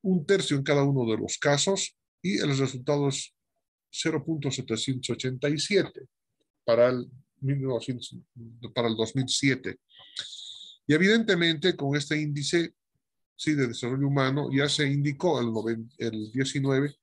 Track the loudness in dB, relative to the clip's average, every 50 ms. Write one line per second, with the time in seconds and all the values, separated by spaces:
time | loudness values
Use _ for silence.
0 | 2 2 0 0 2 2 2 2 2 0 0 0 2 2 4 4 4 4 2 2
1 | 2 2 0 0 -2 -6 -6 -2 2 2 2 4 4 2 2 0 -2 -6 _ _
2 | _ _ _ _ -4 -2 0 0 0 0 2 2 0 -2 -2 -6 -2 0 0 2
3 | 2 0 -2 -2 -8 -12 _ _ _ _ _ _ _ _ _ _ _ _ -10 -4
4 | -2 -2 -2 -2 -2 -2 -4 -2 -2 -4 -4 -4 -4 -4 -4 -2 -2 -2 -4 -4
5 | -2 -4 -6 -4 -4 -6 -4 -2 -2 -2 -2 -2 -2 0 2 2 2 0 -6 -18
6 | -20 _ _ _ _ _ _ _ _ _ _ _ _ 2 6 6 6 6 4 0
7 | -4 -8 -14 -20 _ _ _ _ -4 -2 -2 -2 -2 -2 -2 -4 -4 -6 -8 -8
8 | -8 -14 -16 -18 -20 _ _ -20 -18 -18 -18 -16 -16 -8 -4 -2 0 0 0 0
9 | -2 -2 0 -2 -2 0 -2 0 2 2 0 0 -4 -10 -10 _ _ _ _ -20
10 | -20 -16 -14 -14 -14 -14 -16 -16 -16 -18 -18 -18 -20 -20 -20 _ _ 2 4 4
11 | 6 6 4 4 4 2 2 4 4 2 0 2 0 0 0 0 -2 -2 -2 -2
12 | -2 -2 -2 -2 -2 -2 -4 -4 -2 0 2 0 0 0 _ _ _ _ _ _
13 | _ _ _ _ _ _ _ -6 -2 0 2 2 0 0 -2 -6 -4 -4 -2 0
14 | 0 2 2 2 2 2 2 0 -2 0 0 2 2 2 0 0 0 0 2 2
15 | 0 0 -2 0 0 0 2 2 0 -2 -2 -2 -2 -2 -4 -4 -6 -14 _ -6
16 | -6 -6 -4 -6 -10 -6 -4 -4 -2 -2 -2 -2 0 0 2 0 0 -2 -6 _